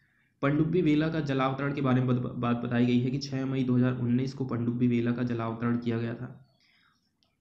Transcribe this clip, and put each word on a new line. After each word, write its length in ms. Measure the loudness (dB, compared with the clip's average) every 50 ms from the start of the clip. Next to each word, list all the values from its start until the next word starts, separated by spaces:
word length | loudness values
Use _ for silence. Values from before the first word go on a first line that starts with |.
| _ _ _ _ _ _ _ -2
पनडुब्बी 400 | 0 0 2 2 2 2 2 2
वेला 260 | 4 4 4 2 2 0
का 100 | 0 -2
जलावतरण 540 | -2 -2 0 0 0 0 -2 -2 -4 -4 -2
के 80 | -2
बारे 200 | 0 2 2 2
में 60 | 2
बत-, 280 | 2 0 0 -2 -4 -4
बात 220 | -2 -2 0 0
बताई 280 | -2 -2 -2 0 2 2
गई 140 | 4 4 2
है 120 | 2 0
कि 60 | -2
छः 280 | -4 -6 -4 -6 -4 -4
मई 180 | -2 -2 0 0
दो 120 | 2 4
हज़ार 220 | 4 4 2 0
उन्नीस 360 | 0 0 0 2 0 0 -2 -4
को 120 | -6 -4
पनडुब्बी 420 | -4 -2 -2 -2 -2 0 2 2
वेला 240 | 2 2 2 2 0
का 120 | 0 0 -2
जलावतरण 540 | -2 -2 -2 -4 -4 -4 -2 -2 -2 0
किया 200 | 0 0 -2 -2
गया 160 | -2 -2 -4 -6
था। 160 | -8 -10 -12 -14 -18 -20 _ _ _ _ _ _ _ _ _ _ _ _ _ _ _ _ _ _ _